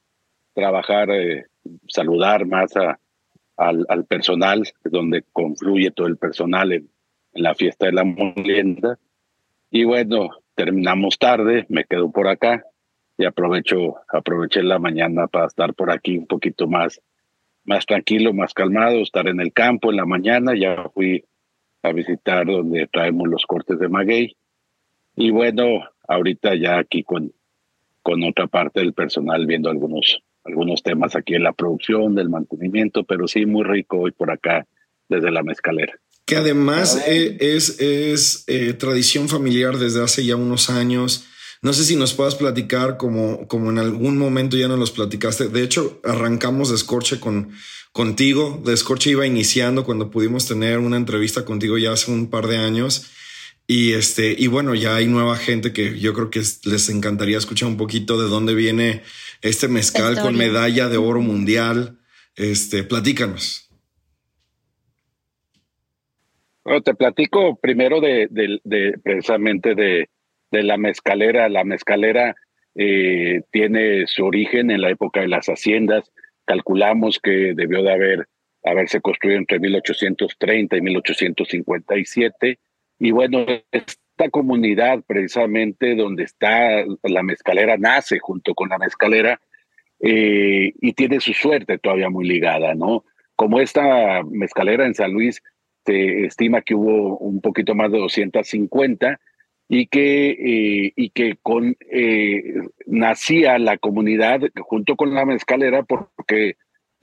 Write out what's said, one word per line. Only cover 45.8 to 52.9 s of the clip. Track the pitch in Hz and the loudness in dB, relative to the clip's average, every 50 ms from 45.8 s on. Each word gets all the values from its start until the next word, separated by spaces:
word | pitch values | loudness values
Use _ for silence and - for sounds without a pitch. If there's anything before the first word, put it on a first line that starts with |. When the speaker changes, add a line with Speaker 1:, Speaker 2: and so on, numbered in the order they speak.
| 160 - - - - | -2 -4 -6 -8 -6
Speaker 2:
arrancamos | - 120 117 117 117 117 117 - 123 127 135 143 131 120 | -4 -2 -2 0 0 0 0 -2 -2 0 0 0 0 0
Descorche | 110 107 - 123 123 113 - - 113 | -2 -2 -2 -2 -2 -2 -2 -4 -4
con, | - 113 107 104 101 - - - - - - - - _ - | -4 -2 -2 -2 -4 -6 -10 -18 -20 -20 -20 -20 -20 _ -4
contigo. | - 120 110 107 - 135 135 139 139 151 143 139 - 113 | -2 -2 -2 0 2 2 2 2 2 0 -2 -4 -4 -2
Descorche | 120 117 117 - - 135 127 - 147 | 0 0 0 0 0 -2 0 2 2
iba | 143 135 139 135 | 2 2 2 2
iniciando | 127 117 107 - - 127 123 120 127 131 131 | 0 0 0 2 2 2 2 2 0 0 0
cuando | 127 117 110 107 104 | -2 -2 -4 -4 -4
pudimos | 104 117 110 110 120 127 120 - | -2 0 0 0 0 -2 -2 -2
tener | 117 107 110 113 117 120 | -2 -2 0 0 0 0
una | 120 120 120 | 0 0 0
entrevista | 120 120 113 113 107 107 110 - 127 107 | -2 -2 -2 -2 -2 -2 -2 -2 -4 -6
contigo | - 113 104 104 107 110 117 | -6 -4 -4 -2 0 0 0
ya | 113 110 113 | 0 0 0
hace | 110 - - | -2 -2 -2
un | 123 113 117 113 | -2 -4 -4 -4
par | 117 113 110 110 | -4 -4 -2 -2
de | 117 | -2
años. | 113 110 110 110 113 123 135 | -2 -2 0 0 -2 -2 -2